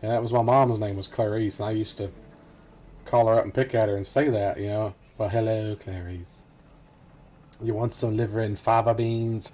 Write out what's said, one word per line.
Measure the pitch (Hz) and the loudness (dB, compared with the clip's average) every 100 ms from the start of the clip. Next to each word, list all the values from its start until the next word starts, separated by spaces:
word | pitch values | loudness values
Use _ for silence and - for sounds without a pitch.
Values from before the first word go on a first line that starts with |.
And | 110 | 0
that | 117 | -2
was | 117 | 0
my | 120 | 0
mom's | 117 131 131 110 | 4 6 4 2
name | 104 98 | -2 -6
was | 95 | -8
Clarice, | - 110 107 107 - | -2 -2 0 -2 -4
and | 104 | -4
I | |
used | 110 107 - | -2 -4 -6
to | 98 - - - - - - - - - | -10 -10 -20 -20 -20 -20 -20 -20 -20 -20
call | - 120 113 | 0 4 6
her | |
up | 113 | 4
and | 104 | 2
pick | 127 131 | 0 0
at | 113 107 | 2 2
her | |
and | 101 | 0
say | 98 - 151 | 0 0 2
that, | 113 101 - | 2 0 -2
you | 101 | -4
know. | 104 107 - - - | -2 -4 -6 -20 -6
Well, | 107 | -2
hello, | 110 113 110 107 | 0 0 0 -2
Clarice. | 104 - 92 87 90 85 - - - - - - _ - - - - - - | -8 -8 -10 -8 -10 -12 -20 -20 -20 -20 -20 -20 _ -20 -20 -20 -20 -20 -8
You | 113 | -4
want | 107 117 | -2 -2
some | - 117 107 | -2 -2 0
liver | 113 107 | -2 0
and | 110 101 | -2 -2
fava | - 117 113 | 2 2 4
beans? | 113 117 113 113 113 - | 0 0 -2 -2 -4 -6